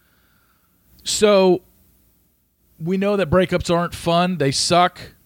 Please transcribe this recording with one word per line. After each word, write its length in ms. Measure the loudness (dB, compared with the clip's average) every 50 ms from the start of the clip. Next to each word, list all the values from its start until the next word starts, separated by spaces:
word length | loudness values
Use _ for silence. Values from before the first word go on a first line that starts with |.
| _ _ _ _ _ _ _ _ _ _ _ _ _ _ _ _ _ _ _ _ -12
So, 580 | -10 -4 0 2 2 4 4 4 4 2 0 -2 _ _ _ _ _ _ _ _ _ _ _ _ _ _ _ _ _ _ _ _ _ _ -10
we 160 | -6 -4 -4
know 200 | -2 -2 0 0
that 140 | 0 0 0
breakups 440 | 2 2 2 2 0 -2 -2 -2 -2
aren't 200 | -2 -2 -4 -8
fun. 440 | -8 -4 0 0 0 0 0 -2 -2
They 120 | -2 -2
suck. 500 | -2 -2 -2 0 2 2 2 2 0 -6 -20 -20 -20 _ _